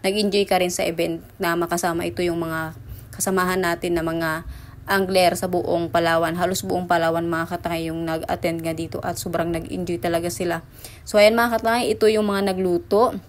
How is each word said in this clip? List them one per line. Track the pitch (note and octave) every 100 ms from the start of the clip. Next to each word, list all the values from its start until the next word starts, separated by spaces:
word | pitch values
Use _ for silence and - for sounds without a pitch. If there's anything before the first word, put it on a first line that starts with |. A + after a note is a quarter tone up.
| F#3+
nag-enjoy | G#3 G3+ G3+ G3
ka | F#3
rin | F3+
sa | F3+ F#3+
event | E3 E3+ E3 - -
na | F3 E3+
makasama | E3+ F3 F3+ E3 F3
ito | -
yung | F3 E3+
mga | E3 D#3+ D#3+ - - - -
kasamahan | - - F#3+ F3+ F#3
natin | F3 E3+ F3+ E3+
na |
mga | E3 E3 D#3+ D#3 - - - - -
angler | G3 F#3+ F#3+ F3+ F3
sa | F#3
buong | F3 - E3+ E3+
Palawan. | E3+ E3+ E3 E3 E3+
Halos | F3+ F#3+ F#3+
buong | F3+ F3
Palawan, | F3 E3 E3 E3+
mga | E3 E3+ F3
katangay, | E3+ E3+ E3
yung | E3
nag-attend | E3 D#3+ - F3+ F3 E3 E3
nga |
dito | D#3+ E3 -
at | - E3
sobrang | F#3 F3 E3+
nag-enjoy | E3 D#3+ F3+ F3 E3+
talaga | F3 E3+ E3+
sila. | - F3 E3 - - - - -
So, | G#3
ayan, | G#3 A#3
mga | A#3+ A3+
katangay, | A3+ A#3 -
ito | A3 A3
yung | G#3+ G#3
mga | G3 G3+
nagluto. | F#3 F#3 F3 - G3+ B3 G3+